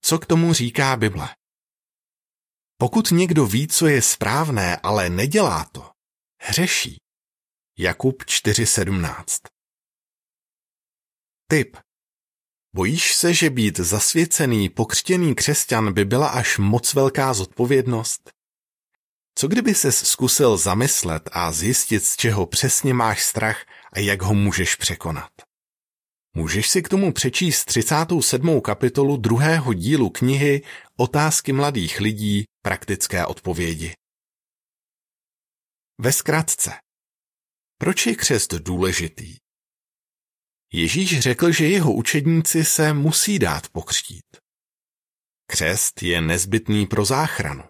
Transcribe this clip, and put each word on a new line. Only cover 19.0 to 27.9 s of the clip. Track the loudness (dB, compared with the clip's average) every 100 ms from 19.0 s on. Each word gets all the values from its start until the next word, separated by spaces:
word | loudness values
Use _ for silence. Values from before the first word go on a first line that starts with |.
| _ _ _
Co | -4 0
kdyby | 2 2
ses | 2 2 2 0
zkusil | 0 0 4 4 4
zamyslet | 2 2 2 0 -2 -4 -6
a | -4 -2
zjistit, | -2 0 0 0 0
z | -2 -2
čeho | 0 0 0
přesně | 0 0 0 0
máš | 2 0 0
strach | -2 -2 -2 -4 -10 -20 -12
a | -4
jak | -2 0
ho | 0
můžeš | 2 2 0 -2
překonat? | -2 -4 -6 -6 -8 -10 _ -20 _ _ _ _ _ _ _ _ -6
Můžeš | -4 -2 0
si | 0
k | 0
tomu | 0 0
přečíst | 0 -2 0 0 0
třicátou | 0 -2 0